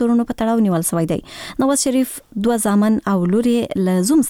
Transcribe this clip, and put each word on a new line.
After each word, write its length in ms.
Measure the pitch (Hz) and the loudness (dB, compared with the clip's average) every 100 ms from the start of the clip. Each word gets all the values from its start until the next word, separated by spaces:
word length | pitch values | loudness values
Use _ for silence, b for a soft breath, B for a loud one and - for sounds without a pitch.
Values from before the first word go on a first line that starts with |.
تورونو 260 | 233 233 233 | 0 0 -2
په 80 | - | -4
تړاو 240 | 226 226 208 | -2 2 2
نیول 180 | 165 170 | 0 0
سوی 160 | 170 165 | -2 -2
دی. 60 | 165 - B B B | -4 -8 B B B
نواز 240 | 269 277 277 | 0 0 0
شریف 260 | 254 254 - - 220 | 0 -2 -6 -12 -4
دوه 160 | 220 233 220 | -2 0 0
زامن 320 | 202 214 220 196 | 2 2 0 0
او 40 | 190 | 0
لور 260 | 175 214 240 | 2 2 2
یې 280 | 233 - - 185 | 0 -2 -2 0
له 180 | 185 196 | 2 2
زوم 100 | 311 | 2